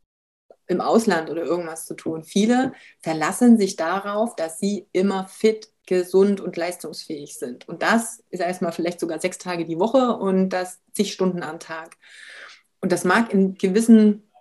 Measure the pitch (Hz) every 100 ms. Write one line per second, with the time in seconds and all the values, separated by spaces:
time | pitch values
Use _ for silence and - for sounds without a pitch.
0 | _ _ _ _ _ _ - 180 131 196
1 | 226 165 160 160 165 175 165 160 - 160
2 | 165 160 156 196 214 247 262 - - _
3 | - 156 156 - 247 220 190 - 165 190
4 | 202 208 220 - 160 - 196 202 - 180
5 | 190 190 190 - 220 220 - _ - 185
6 | 180 190 202 196 190 170 170 175 156 170
7 | - 151 147 - 131 123 - 165 160 226
8 | 226 - _ 180 175 185 175 - 170 175
9 | 170 156 185 - 180 175 165 165 220 262
10 | 247 - 196 190 190 185 180 - _ -
11 | 202 - 185 175 156 160 - 160 165 -
12 | - - - - - - _ _ 185 175
13 | 185 196 233 196 190 190 190 196 233 220
14 | 214 208 _ _